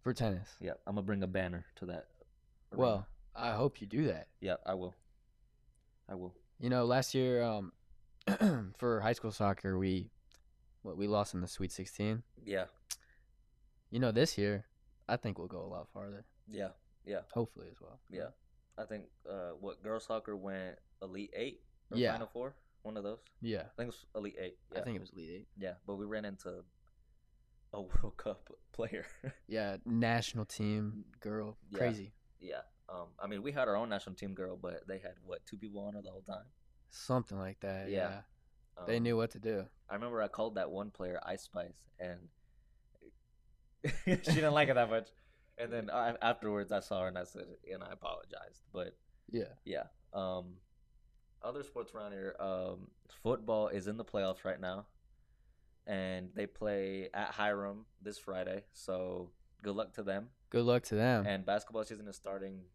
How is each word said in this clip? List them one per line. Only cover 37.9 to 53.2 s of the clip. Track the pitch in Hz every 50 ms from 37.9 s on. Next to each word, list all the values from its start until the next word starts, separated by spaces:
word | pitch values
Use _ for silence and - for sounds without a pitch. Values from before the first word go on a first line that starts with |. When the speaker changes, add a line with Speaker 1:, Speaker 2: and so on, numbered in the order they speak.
Speaker 2:
Yeah. | 101 95 90 87
Speaker 1:
yeah. | 92 101 101 _ - _ - - _ - - - - - 90
They | 101 113
Speaker 2:
Um, | 117 117
Speaker 1:
knew | 117 117
what | 113 113 113 -
to | 98
do. | 101 110 110 101 95 - - - _ -
Speaker 2:
I | 101
remember | 101 113 120 120 113 107
I | 98
called | - - 107 113 107
that | 101 92 73
one | 82 95 101 104
player | 101 - 92 90 90 - -
Ice | - 92 98 -
Spice, | - - 87 87 90 87 - - - - -
and | 90 90 87 87 90 170 - _ _ - - - - - - - _ - - - - - - - _ _ _ _ _ - - - - - - _ -
<laughs> | 151 - - -
she | 190 185 - - 156 160
didn't | 151 156 151 147
like | 151 151 147
it | 131
that | 123 117 110
much. | 110 113 110 - - - - - - _ _ _ _ -
And | 120 113 117
then | 117 110 104
I, | - 123 117 117 117 117 -
afterwards, | 117 120 - - 107 104 104 101 92 107
I | 101
saw | 92 - 101 95 92
her | 92
and | 92 90
I | 90
said, | - - 98 92 87 90 - - -
and | 92 95 87
I | 90 95
apologized. | - - - 85 85 85 85 85 - 90 95 95 - _ - -
But | 95 90 90 - _ _ _ - - _ -
Speaker 1:
Yeah. | 110 117 - - - - _
Speaker 2:
yeah. | - 92 78 - - - _ - - -
Um, | 101 95 92 92 92 90 90 90 92 - _ _ _ - _ _ - _ - _ - _ _ - - -
other | 120 127 143 139
sports | - - 123 113 - -
around | 110 107 104 101
here. | 98 95 95 - -
Um, | - 98 95 92 92 92 92 92 95 - - _ _ - - -